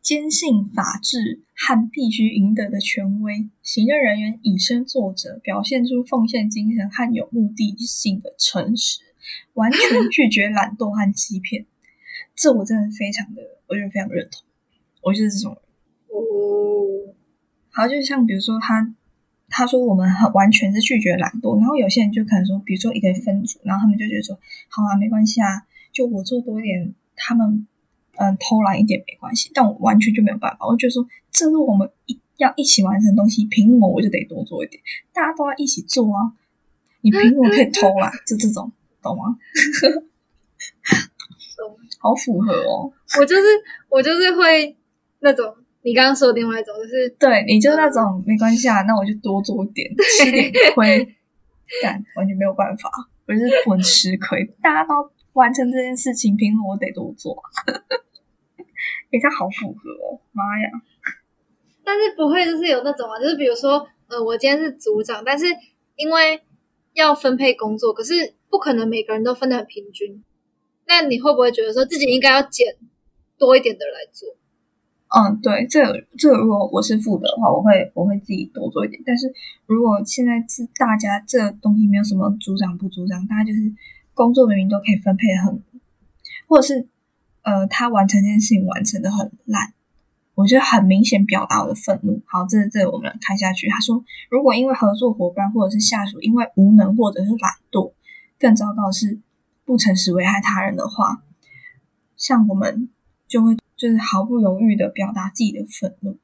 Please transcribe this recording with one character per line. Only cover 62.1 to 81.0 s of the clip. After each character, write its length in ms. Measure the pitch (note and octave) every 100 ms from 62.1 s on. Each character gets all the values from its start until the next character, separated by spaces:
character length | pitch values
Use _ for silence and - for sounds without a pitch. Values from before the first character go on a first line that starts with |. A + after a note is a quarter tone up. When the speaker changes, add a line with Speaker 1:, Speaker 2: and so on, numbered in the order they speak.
| G#4+
Speaker 2:
不 140 | D4+
会 160 | F4 E4+
就 100 | E4
是 100 | E4+
有 140 | C4
那 80 | C4+
种 160 | C#4 A#3+
啊， 100 | A3
就 80 | C#4
是 80 | D4+
比 80 |
如 100 | C4+
说， 320 | A#3 C4+ C#4+ D4 _ _
呃， 180 | A#3+
我 140 | A3+ A3+
今 100 | C4+
天 100 | D4
是 140 | D#4+
组 300 | C4 A4 G#4+
长， 200 | G#3+ G#3+
但 160 | A3+ C#4+
是 60 | F4 F4+ _ _ _ -
因 120 | D4+
为 320 | D#4+ D#4 D#4 _ _ _ _ _
要 200 | - D#4
分 220 | D4 C4+ B3+
配 160 | C4+
工 240 | - G#3+ G#3+
作， 160 | A3+
可 100 | G#3+
是 320 | C#4 E4+ D4+ _ _
不 100 | G4
可 140 | E4+
能 160 | A#3+ A3+
每 140 | A3
个 100 | G#3+
人 100 | A3
都 120 | A3+
分 160 | B3 C4
得 80 | B3
很 80 | A3
平 260 | G#3 G3+
均。 320 | G3 G3+ G#3 _ _ _ _ _ _ -
那 160 | F4
你 180 | D4+ B3
会 120 | C#4
不 60 | B3+
会 140 | B3
觉 120 | A#3
得 80 | A3
说 120 | A3+ C4
自 100 | D#4+
己 80 | C4+
应 140 | B3+
该 120 | C4+
要 100 | C4+
捡 320 | C#4 - A#4+ - - _ _ _ _ _
多 180 | C5 F#4
一 40 |
点 180 | A#4+ -
的 60 |
来 260 | D4 - -
做？ 180 | - A4+ - _ _ _ _ _ _ _
Speaker 1:
嗯， 260 | - G#3 G#3+
对， 240 | A#3 G3+ B3
这 120 | D4+ C#4
个、 180 | - - -
这 100 | D4+
个 80 | B3
如 120 | A3
果 200 | G3+ G3
我 100 | F#3+
是 160 | G#3+ G#3+
副 180 | G#3+ G3
的 120 | - -
话， 120 | A3
我 140 | -
会， 300 | G#3 G3 -
我 100 | -
会 140 | F#3 G3+
自 80 | -
己 120 | F#3+ -
多 220 | - G#3+
做 160 | -
一 40 | G#3+
点。 120 | - B3
但 100 | B3
是 160 | C4 C4+ - - _
如 140 | A3+
果 220 | A#3 G3+
现 220 | G#3+ - B3
在 180 | A#3 A3+
是 180 | - A#3 -
大 200 | A#3+
家 240 | A3